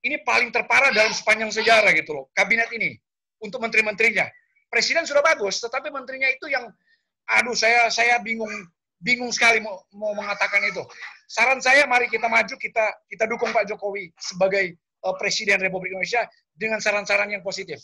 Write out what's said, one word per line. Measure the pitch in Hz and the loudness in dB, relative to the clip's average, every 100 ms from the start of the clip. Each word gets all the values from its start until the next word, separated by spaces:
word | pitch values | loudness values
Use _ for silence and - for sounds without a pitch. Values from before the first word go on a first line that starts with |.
ini | 247 285 240 | -4 -4 0
paling | 226 240 | 0 0
terparah | 233 - 240 269 | -4 2 4 4
dalam | 208 220 - | 4 2 0
sepanjang | - 214 220 214 | 0 0 0 0
sejarah | 214 220 202 160 | 4 6 6 2
gitu | 156 | -2
loh, | 147 135 - | -10 -6 -2
kabinet | 196 226 226 233 | 2 2 0 -2
ini | 180 113 _ _ _ _ | -6 -6 _ _ _ _
untuk | 214 233 | -12 -6
menteri-menterinya. | 226 220 214 208 226 196 143 _ _ _ _ | 0 0 0 2 2 2 -4 _ _ _ _
Presiden | 233 226 294 | -2 0 0
sudah | 330 285 | 2 2
bagus, | 311 320 202 185 | 4 2 0 -4
tetapi | 233 254 294 | -4 -6 -6
menterinya | 277 254 262 269 | -10 -10 -2 -2
itu | 262 311 | -2 -4
yang, | 269 233 _ _ _ _ _ - | -4 -4 _ _ _ _ _ 0
aduh, | 220 233 220 | 0 0 2
saya, | 220 240 226 | 4 4 2
saya | - 233 240 | 2 2 2
bingung, | 208 226 214 214 180 _ _ _ | 0 -6 -6 -10 -14 _ _ _
bingung | 175 247 247 226 | -2 0 -2 2
sekali | 233 220 | 2 2
mau, | 214 185 _ | -2 -12 _
mau | 202 214 208 | -8 -6 -4
mengatakan | 202 202 202 202 | -6 -2 0 0
itu. | 208 175 127 - - - _ | -2 -4 -10 -14 -18 -20 _
Saran | - 240 262 | 0 2 2
saya, | 247 277 | 4 4
mari | 277 247 240 | 4 2 2
kita | 226 233 | -2 2
maju, | 226 202 262 | 0 0 -6
kita, | 220 233 214 - _ | -6 0 0 -2 _
kita | 190 220 | -4 -2
dukung | 233 226 | 0 0
Pak | 226 202 | 0 -2
Jokowi | 208 202 202 175 _ | -4 -6 -8 -12 _
sebagai, | - 180 190 196 185 165 | -12 0 2 2 -2 -6
eh, | _ _ 185 185 | _ _ -6 -4
Presiden | 202 - 214 196 | -2 -2 2 2
Republik | 185 180 180 | 0 -4 -6
Indonesia | 185 185 233 214 _ _ _ | -6 -2 -2 -2 _ _ _
dengan | 220 214 | -4 -2
saran-saran | 208 208 202 202 208 202 | -2 -2 0 -2 -2 -6
yang | |
positif. | 185 190 170 135 | -8 -8 -10 -14